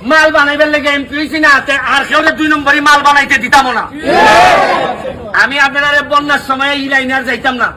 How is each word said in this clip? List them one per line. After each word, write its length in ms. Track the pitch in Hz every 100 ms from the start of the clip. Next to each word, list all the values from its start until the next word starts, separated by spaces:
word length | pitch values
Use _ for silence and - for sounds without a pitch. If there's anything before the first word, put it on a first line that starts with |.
মাল 280 | 214 311 311
বানাইবার 360 | 302 285 294 302
লেগে 220 | 294 277
এমপি 280 | 285 269 294
হইছি 220 | 302 311
না, 100 | 311 262 -
তে 60 |
আর 340 | 277 262 262 262
কেউ 160 | 294
দুই 260 | 311 254 311
নম্বরই 320 | 302 277 285
মাল 220 | 294 285
বানাইতে 360 | 285 285 269 262
দিতাম 340 | 214 277 254
না। 160 | 226 - 294 277 359 427 427 - - - - - - - - - -
আমি 160 | 220 285
আপনারা 420 | 277 277 285 285 277
বন্যার 300 | 294 285 277 -
সময় 220 | 262 277
এই 200 | 285 269
লাইনে 240 | 269 254
আর 100 | 269
যাইতাম 320 | 247 240 262 247
না। 100 | 208